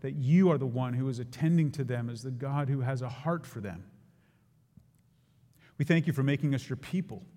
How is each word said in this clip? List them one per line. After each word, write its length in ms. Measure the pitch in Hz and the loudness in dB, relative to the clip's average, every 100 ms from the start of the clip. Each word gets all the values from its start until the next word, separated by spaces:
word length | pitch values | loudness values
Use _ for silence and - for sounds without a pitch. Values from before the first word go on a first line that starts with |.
that 120 | 139 | -6
you 360 | 143 131 175 190 | -2 4 6 6
are 80 | 147 | 4
the 80 | 131 | 0
one 280 | 120 127 | -2 -2
who 160 | 123 131 | -2 -2
is 100 | 120 | -4
attending 520 | 123 123 160 170 151 | -8 0 4 4 4
to 120 | - | 0
them 260 | 127 123 117 | -4 -2 -4
as 120 | 117 | -6
the 100 | 127 | -8
God 380 | 123 135 143 139 | -6 -4 -2 0
who 120 | 139 | 0
has 200 | 127 131 | 0 -2
a 80 | 123 | -4
heart 360 | 127 160 170 - | -6 -4 -4 -4
for 140 | 120 | -10
them. 240 | 104 85 95 - - _ _ _ _ _ _ - _ _ _ _ _ _ _ _ - - | -8 -10 -14 -20 -20 _ _ _ _ _ _ -20 _ _ _ _ _ _ _ _ -20 -6
We 80 | 139 | 4
thank 220 | 165 156 | 4 4
you 60 | |
for 100 | 135 | 2
making 300 | 135 143 147 | 2 2 2
us 160 | 135 - | 0 -2
your 80 | - | -8
people. 460 | - 180 185 - - | -4 -4 -4 -10 -16